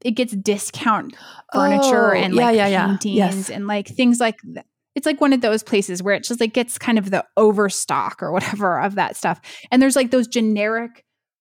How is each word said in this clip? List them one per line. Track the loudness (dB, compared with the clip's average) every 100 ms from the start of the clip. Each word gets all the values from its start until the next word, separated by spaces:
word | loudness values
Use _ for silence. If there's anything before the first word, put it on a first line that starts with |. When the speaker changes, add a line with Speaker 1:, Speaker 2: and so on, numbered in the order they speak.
Speaker 1:
it | -4
gets | -2 -2 -2
discount | -2 -2 -4 -4 -2 -2 -4 -16 -20 -20 -6
furniture | 0 2 2 4 4 4 2
Speaker 2:
Oh, |
Speaker 1:
and, | 2
Speaker 2:
yeah, | 2 4
Speaker 1:
like, | 4
Speaker 2:
yeah, | 2
yeah. | 2 0
Speaker 1:
paintings | -2 -2 0
Speaker 2:
Yes. | 0 0 -8
Speaker 1:
and, | -8 -6
like, | -6 -6
things | 0 2 4
like | 0 -2 -12
that. | -18 -20 _ _ -4
It's, | -2
like, | 2
one | 2
of | 2
those | 2 -2
places | 0 -2 -2 -4
where | -2 -2
it |
just, | -2 -2
like, | -2
gets | -2 -4 -6
kind | 0 0
of | 0
the | -4 -2 2
overstock | 4 4 0 -2 -4 -2 -4 -6
or | -4
whatever | -4 -4 -2 0 0
of | -2 -2
that | -4 -2
stuff. | -4 -4 -8 -20 -2
And | 2
there's, | 4 2
like, | 2
those | 0 0
generic | 0 0 0 -2 -4 -8 _ _ _ _ _